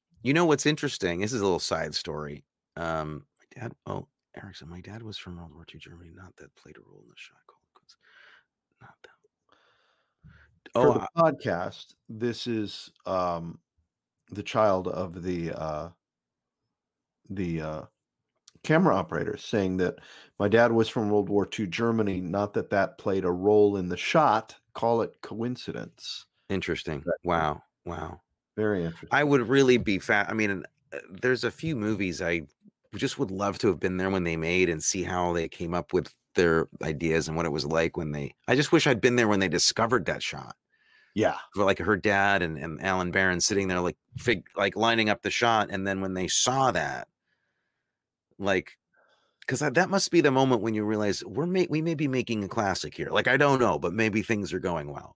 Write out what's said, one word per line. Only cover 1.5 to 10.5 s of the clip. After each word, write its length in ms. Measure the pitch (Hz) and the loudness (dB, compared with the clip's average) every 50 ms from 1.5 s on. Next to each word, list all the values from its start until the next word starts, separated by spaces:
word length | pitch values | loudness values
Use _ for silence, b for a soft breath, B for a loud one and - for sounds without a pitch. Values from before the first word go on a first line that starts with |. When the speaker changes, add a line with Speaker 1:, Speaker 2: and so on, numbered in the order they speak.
| 87 78 | 2 0
Speaker 1:
side 360 | - - 87 80 80 78 76 | 0 -2 -2 -2 -4 -4 -6
story. 480 | - - 85 76 76 76 71 73 71 _ _ _ _ _ _ - | -6 -6 -6 -8 -8 -8 -10 -12 -14 _ _ _ _ _ _ -12
Um, 500 | 80 85 82 80 80 76 76 76 - - _ _ _ | -8 -6 -4 -4 -4 -4 -6 -10 -12 -14 _ _ _
my 220 | _ _ - 123 | _ _ -16 -14
dad, 120 | 120 - - _ _ | -14 -14 -14 _ _
oh, 220 | - 50 - - _ _ _ _ _ - | -10 -10 -10 -10 _ _ _ _ _ -20
Erickson, 320 | - - 98 95 - - 80 | -18 -18 -18 -18 -18 -18 -16
my 120 | 87 90 | -18 -16
dad 220 | 87 95 104 113 113 | -16 -16 -16 -16 -16
was 140 | 107 101 | -14 -16
from 200 | - - 90 90 | -14 -14 -14 -14
World 160 | 85 85 78 73 | -14 -16 -18 -20
War 100 | 82 82 | -20 -20
Two 120 | - - | -20 -20
Germany. 340 | 80 - 85 87 85 87 82 82 | -20 -20 -20 -20 -20 -20 -20 -20
Not 220 | 92 92 87 _ | -20 -20 -20 _
that 180 | _ 76 - _ | _ -20 -20 _
played 200 | _ _ - - | _ _ -20 -20
a 40 | - | -20
role 200 | 50 50 50 50 53 | _ _ -20 -20 _
in 60 | _ | _
the 60 | _ | _
shot 220 | - - - _ _ _ | -20 -20 -20 _ _ _
called 140 | - _ _ _ _ _ | -20 _ _ _ _ _
Queens. 240 | _ _ _ - b b b b b b b b b b b b _ _ _ _ _ | _ _ _ -20 b b b b b b b b b b b b _ _ _ _ _
Not 140 | - - _ _ - | -20 -20 _ _ -20
that. 60 | - _ _ _ _ _ _ _ b b b b b b b b b b b b b b b b b b b b b | -20 _ _ _ _ _ _ _ b b b b b b b b b b b b b b b b b b b b b